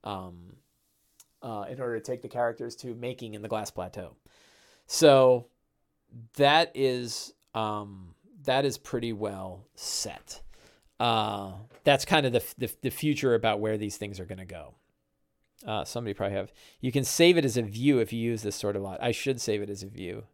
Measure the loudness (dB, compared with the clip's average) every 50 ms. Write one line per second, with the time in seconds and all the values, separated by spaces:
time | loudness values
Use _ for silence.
0 | -8 -8 -8 -8 -8 -12 -14 -16 -20 -20 -20 -20 _ _ _ _ _ _ _ _
1 | _ _ _ _ -20 _ _ _ -12 -8 -8 -8 -8 -8 -8 -6 -4 -4 -4 -4
2 | -4 -6 -6 -6 -8 -8 -2 0 0 0 -2 -4 -10 -10 -10 -10 -10 -10 -10 -8
3 | -8 -8 -8 -8 -10 -12 -10 -10 -8 -4 -4 -4 -4 -6 _ -8 -10 -8 -10 -12
4 | -14 -14 -18 _ _ _ _ _ _ _ _ _ _ _ _ _ _ _ 2 8
5 | 10 10 10 12 10 8 8 6 2 _ _ _ _ _ _ _ _ _ _ _
6 | _ _ -20 -20 -20 -14 _ 4 6 6 6 6 4 2 0 0 0 2 2 0
7 | -4 -6 -8 -10 -10 -12 _ _ _ _ -6 -4 -2 -2 -2 -4 -6 -8 -14 -16
8 | -18 -20 -20 _ _ _ -20 -8 -2 0 2 2 2 0 -2 -4 _ -6 -6 -4
9 | -4 -4 -6 -4 -6 -6 -6 -8 -10 -12 -12 -14 -18 _ _ -12 -10 -6 -6 -6
10 | -6 -6 -10 -14 -16 -18 -18 -16 -16 -18 -18 -20 _ -20 _ _ _ _ _ _
11 | 0 2 2 2 0 -2 -4 -6 -8 -10 -12 -14 -18 -20 -20 0 _ 4 4 4
12 | 4 2 2 2 2 2 0 0 -2 -2 -8 -8 -8 -8 -8 _ -6 -6 -6 -2
13 | 0 0 0 2 2 2 2 4 4 2 0 2 0 -2 -2 -2 -4 -6 -6 -8
14 | -10 -10 -10 -10 -10 -12 -12 -12 -12 -14 -14 -14 -16 -16 -20 _ _ _ _ _
15 | _ _ _ _ _ _ _ _ _ _ _ _ -8 -6 -4 -4 -4 -4 -6 -6
16 | -6 -6 -4 -2 -2 -2 -2 -2 -6 -6 _ _ -20 -20 _ _ -6 -2 0 0
17 | 0 0 4 6 8 8 8 6 4 2 0 0 -2 -2 -4 0 2 4 4 4
18 | 2 0 -2 -2 -2 -2 -2 -2 -4 -6 -6 -4 -4 -4 -4 -4 -6 -8 -8 -4
19 | -2 -2 -2 -2 -2 -4 -4 -2 -2 -2 -2 -2 -2 -6 -8 -10 -10 -14 -12 -10
20 | -10 -8 -8 -10 -12 _